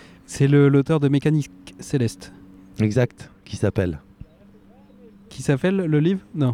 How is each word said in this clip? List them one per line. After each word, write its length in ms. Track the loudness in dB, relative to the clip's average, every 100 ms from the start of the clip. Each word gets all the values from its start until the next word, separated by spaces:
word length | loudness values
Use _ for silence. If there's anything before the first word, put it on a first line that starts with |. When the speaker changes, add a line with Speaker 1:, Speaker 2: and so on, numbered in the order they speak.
| -20 -20 -10
Speaker 1:
C'est 220 | -2 4
le, 200 | 6 6
l'auteur 300 | 4 2 0
de 80 | 0
Mécanique 420 | 0 0 0 -2 -12 -20 -20
Céleste. 520 | -6 -4 -4 -6 -18 -20 -20 -20 -12 -2
Speaker 2:
Exact, 500 | 0 0 -2 -4 -20 -20
qui 120 | -16 -4
s'appelle. 420 | -2 -2 -4 -6 -14 -20 -20 _ -20 -20 -20 -20 -20 -20 -20 -20 -20
Speaker 1:
Qui 120 | -8
s'appelle 340 | -4 -2 0 -2
le 220 | 0 0
livre ? 200 | 2 -2 -4 -2
Non. 160 | -2